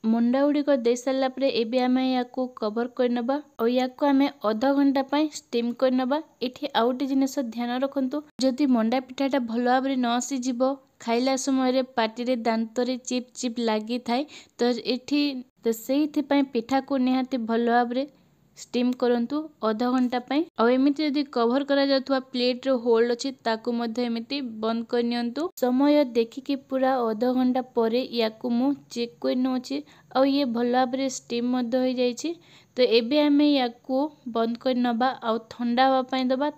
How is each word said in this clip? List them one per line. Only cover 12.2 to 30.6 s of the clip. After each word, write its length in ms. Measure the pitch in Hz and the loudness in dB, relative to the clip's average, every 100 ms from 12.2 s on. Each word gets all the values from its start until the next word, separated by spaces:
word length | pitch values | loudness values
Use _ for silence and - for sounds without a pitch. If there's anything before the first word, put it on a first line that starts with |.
| 240 254 | -2 -2
ଦାନ୍ତରେ 580 | 226 226 226 240 247 254 | 0 -2 -2 -2 -2 -4
ଚିପ୍ 300 | - 254 247 | -4 -6 -6
ଚିପ୍ 240 | - 254 233 | -6 -6 -2
ଲାଗିଥାଏ, 640 | 233 214 214 240 240 240 294 - - | -2 -2 -2 -6 -2 -4 -4 -12 -20
ତ 180 | _ 240 233 | _ 0 0
ଏଠି, 360 | - 247 - 294 285 262 247 _ | -2 -4 0 0 0 -4 -12 _
ତ 80 | 233 226 | -4 -4
ସେଇଥିପାଇଁ 680 | - 269 302 302 294 285 277 | 0 0 0 -2 0 2 2
ପିଠାକୁ 440 | 240 226 269 262 277 | -2 0 -2 0 0
ନିହାତି 380 | 254 254 254 262 | 2 0 -2 -4
ଭଲ 220 | 220 233 233 | -2 0 2
ଭାବରେ 320 | 240 240 240 277 _ _ _ _ - | 2 2 -2 -6 _ _ _ _ -20
ଷ୍ଟିମ୍ 340 | - 240 247 | -6 -2 0
କରନ୍ତୁ 440 | 247 247 240 233 294 311 _ | 0 0 0 0 -4 -6 _
ଅଧଘଣ୍ଟା 560 | 220 220 247 254 247 247 | -4 0 0 0 0 -2
ପାଇଁ। 220 | 240 277 339 - | -2 -2 -2 2
ଆଉ 100 | 226 | 2
ଏମିତି 360 | 254 269 285 | 4 2 2
ଯଦି 180 | 302 277 | 0 -2
କଭର 360 | 285 - 233 254 | -2 0 2 0
କରାଯାଉଥିବା 560 | 285 277 277 269 262 269 | 2 2 2 0 0 -4
ପ୍ଲେଟର 540 | 262 254 247 247 269 262 | -2 -2 0 0 0 0
ହୋଲ୍ଡ 400 | 240 226 240 240 | 2 4 4 0
ଅଛି, 140 | 277 262 | -4 -6
ତାକୁ 260 | 226 220 226 | -4 -2 -2
ମଧ୍ୟ 320 | 233 233 226 | -2 -4 -2
ଏମିତି 340 | 240 233 226 277 254 220 | -2 -4 -6 -6 -6 -6
ବନ୍ଦ 300 | 220 226 226 | -4 -4 -2
କରିନିଅନ୍ତୁ। 520 | 240 233 240 240 240 339 - | -2 0 -2 -4 -4 -6 -2
ସମୟ 420 | 247 254 285 294 277 | 0 2 4 4 4
ଦେଖିକି 440 | 233 226 - - 277 - | 0 -2 -4 -6 -6 -4
ପୁରା 240 | 262 262 269 | 0 0 2
ଅଧଘଣ୍ଟା 600 | 233 214 240 254 254 254 254 | 0 0 0 2 2 0 -2
ପରେ 260 | - 226 240 262 | 0 0 0 -2
ୟାକୁ 380 | 233 220 220 247 | -2 -2 -2 -2
ମୁଁ 200 | 233 262 277 - | 0 0 -2 -6
ଚେକ୍ 240 | - 233 - | -6 -6 -4
କରି 160 | 262 262 | -2 0
ନେଉଛି। 400 | 262 254 247 277 285 - _ | 0 -2 -4 -8 -8 -20 _
ଆଉ 120 | 254 | 2
ଇଏ 200 | 277 277 | 4 4
ଭଲ 280 | 277 233 | 0 0